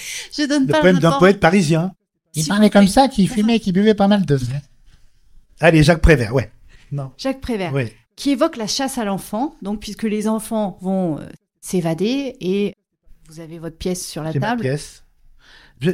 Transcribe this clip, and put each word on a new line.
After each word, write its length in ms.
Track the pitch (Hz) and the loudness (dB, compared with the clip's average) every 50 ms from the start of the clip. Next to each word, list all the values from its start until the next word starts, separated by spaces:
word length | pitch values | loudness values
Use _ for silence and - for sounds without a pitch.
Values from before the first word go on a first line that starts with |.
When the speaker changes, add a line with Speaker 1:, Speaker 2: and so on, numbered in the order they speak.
| - - - | -14 -14 -12
Speaker 1:
<laughs> 180 | - - - | -12 -14 -12
Je 160 | - - 302 262 | -6 -6 -2 0
donne 200 | 285 302 269 - | 0 0 0 2
Speaker 2:
Le 40 | |
Speaker 1:
pas 80 | - 311 | 2 4
Speaker 2:
poème 140 | 302 185 185 170 | 4 4 4 4
Speaker 1:
le 40 | |
Speaker 2:
d'un 80 | 147 165 | 4 2
Speaker 1:
rapport. 100 | 165 180 | 2 4
Speaker 2:
poète 180 | 175 190 202 196 | 4 4 4 4
parisien. 560 | - 165 175 208 180 143 160 160 170 190 - _ _ _ _ _ _ _ - | 2 2 4 2 2 2 0 0 0 -2 -6 _ _ _ _ _ _ _ -8
Il 80 | 151 156 | -6 -4
Speaker 1:
S'il 60 | 151 | -2
Speaker 2:
parlait 180 | - 208 214 208 | 2 4 4 6
Speaker 1:
vous 20 | |
plaît. 100 | - 202 | 6 6
Speaker 2:
comme 60 | 202 185 | 6 6
ça, 200 | - - 277 269 | 6 4 4 4
qu'il 180 | 269 - 190 | 4 2 0
Speaker 1:
Enfin. 80 | 160 - | 2 2
Speaker 2:
fumait, 260 | 214 208 226 233 220 | 0 0 2 2 0
qu'il 140 | - 202 175 | 0 0 0
buvait 220 | 190 208 220 214 | 2 4 4 4
pas 120 | 202 196 196 | 4 4 4
mal 200 | 208 208 185 143 | 4 2 2 0
de 80 | 143 | 0
vin. 240 | 135 120 120 131 143 - _ _ _ _ _ _ _ - - _ _ _ _ _ - - _ _ _ | 0 0 -4 -6 -8 -10 _ _ _ _ _ _ _ -20 -20 _ _ _ _ _ -20 -20 _ _ _
Allez, 220 | 147 170 165 156 | 2 4 6 6
Jacques 200 | 151 143 175 160 - | 6 4 4 4 4
Prévert, 320 | 170 165 131 117 101 120 | 4 4 4 2 0 -2
ouais. 160 | 139 104 - - _ - - - - - _ | -2 -4 -4 -8 _ -20 -20 -20 -20 -16 _
Non. 200 | 139 143 135 135 - - | -10 -10 -10 -12 -14 -8
Speaker 1:
Jacques 240 | - 269 269 269 | -6 -6 -6 -6
Prévert, 320 | - - 240 202 190 165 135 | -6 -6 -6 -4 -4 -4 -4
Speaker 2:
Oui. 180 | 139 127 107 - _ _ _ _ | -4 -4 -4 -8 _ _ _ _
Speaker 1:
qui 140 | - - 285 | -6 -4 -2
évoque 280 | 285 220 294 320 320 240 | 0 0 0 -2 -2 -6
la 100 | 220 196 | -8 -6
chasse 320 | - - 277 262 269 254 | -4 -4 -4 -4 -4 -6
à 60 | 226 | -4
l'enfant, 500 | 202 196 185 - - - 214 254 320 - _ 180 | -4 -6 -6 -8 -8 -6 -6 -6 -6 -8 _ -10
donc 160 | 190 208 214 | -8 -8 -8
puisque 220 | - 220 202 - - | -8 -12 -10 -6 -4
les 240 | 220 202 214 214 214 | -4 -4 -2 -2 -2
enfants 500 | 220 220 214 - 226 220 214 190 - - | -2 -4 -4 -6 -4 -4 -4 -4 -6 -8
vont, 380 | 180 185 190 190 185 170 151 - | -6 -4 -2 -2 -2 -2 -4 -6
euh, 60 | 95 - - - _ _ _ _ | -8 -14 -18 -20 _ _ _ _
s'évader 760 | - - - 185 165 165 165 156 185 220 254 277 277 254 247 - | -10 -6 -4 -2 -2 -2 -2 -2 -2 -2 -2 -2 -4 -8 -10 -8
et 340 | - 180 190 202 202 202 202 _ _ _ _ _ _ _ - - _ 160 | -6 -4 -2 -2 -2 -4 -6 _ _ _ _ _ _ _ -20 -20 _ -20
vous 120 | 160 156 | -20 -20
avez 180 | 165 156 165 170 | -18 -16 -16 -14
votre 200 | 160 165 160 _ | -14 -14 -14 _
pièce 280 | - 190 180 180 - - | -6 -6 -6 -6 -8 -10
sur 140 | - 170 | -10 -10
la 100 | 151 160 160 | -8 -6 -4
Speaker 2:
C'est 60 | 139 | -4
ma 100 | 135 214 | -2 -2
Speaker 1:
table. 120 | 240 240 | -4 -4
Speaker 2:
pièce. 420 | 185 127 139 147 - - - - - _ _ _ _ - _ _ _ _ - - - _ _ _ | -2 -4 -4 -6 -8 -12 -20 -20 -20 _ _ _ _ -20 _ _ _ _ -20 -20 -20 _ _ _
Je, 100 | 123 175 | -2 -2